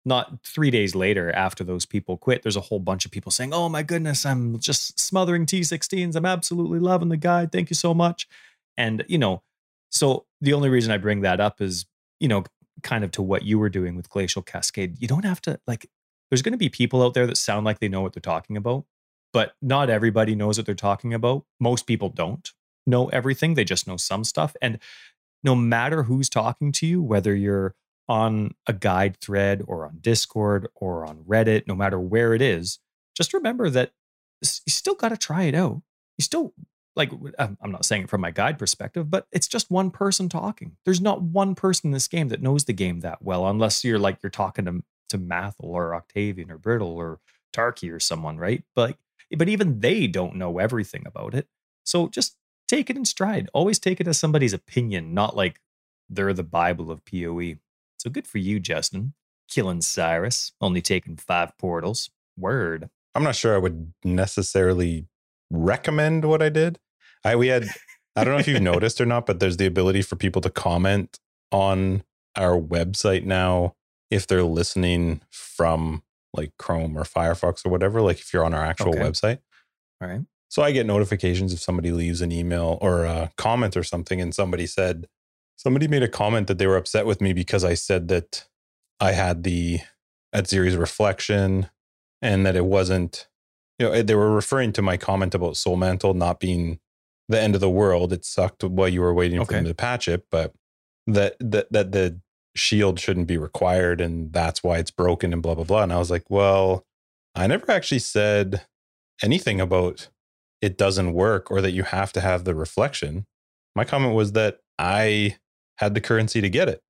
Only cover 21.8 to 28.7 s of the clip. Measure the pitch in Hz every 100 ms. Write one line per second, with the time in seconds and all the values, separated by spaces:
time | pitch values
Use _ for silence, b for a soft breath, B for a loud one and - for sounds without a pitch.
21.8 | - 110 98 - 82 - - - _ _
22.8 | - 123 123 127 127 135 160 156 95 92
23.8 | - 90 - 101 110 - 156 - 123 113
24.8 | B B B _ _ _ 135 123 117 117
25.8 | 127 160 120 131 135 117 113 - 147 139
26.8 | 160 180 139 104 98 101 101 98 95 -
27.8 | _ _ - 113 110 110 104 - -